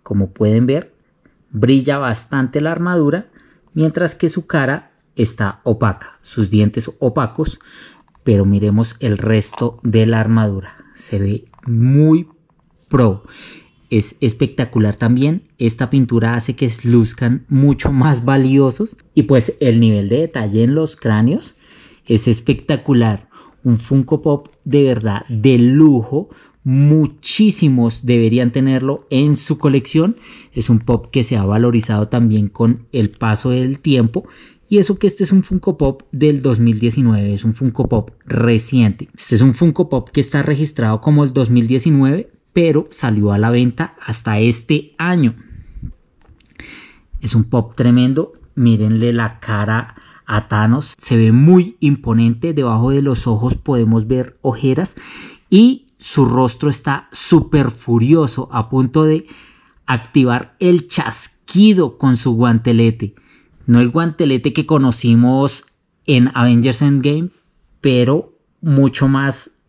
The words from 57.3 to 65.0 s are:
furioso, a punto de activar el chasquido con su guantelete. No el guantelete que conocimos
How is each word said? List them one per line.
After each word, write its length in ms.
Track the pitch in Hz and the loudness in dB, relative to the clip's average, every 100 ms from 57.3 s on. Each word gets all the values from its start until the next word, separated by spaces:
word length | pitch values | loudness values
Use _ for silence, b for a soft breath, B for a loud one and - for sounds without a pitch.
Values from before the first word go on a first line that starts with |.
| 165 - 151 131 | 2 2 0 0
furioso, 800 | - - 117 120 165 139 - - | -6 -2 0 2 2 0 -6 -8
a 180 | 127 110 | -8 -4
punto 340 | 131 131 156 | -2 0 0
de 240 | 156 160 - B B B B B - | 0 0 -6 B B B B B -6
activar 720 | 120 - 143 123 123 - _ | -6 -2 0 0 -2 -6 _
el 280 | 180 175 - | 0 0 -2
chasquido 1080 | - - - - _ - 180 214 190 143 - | -8 -8 -12 -20 _ -4 4 4 4 0 0
con 200 | 135 120 | 0 0
su 160 | 127 | 0
guantelete. 840 | 113 123 113 120 117 117 113 101 _ b b b _ - | 0 2 2 2 2 2 -2 -12 _ b b b _ 0
No 140 | 120 | 2
el 100 | 123 | 2
guantelete 640 | 120 170 156 156 131 143 | 0 -4 -2 -2 0 -2
que 140 | - 151 | -4 -2
conocimos 960 | 151 135 117 | 0 0 0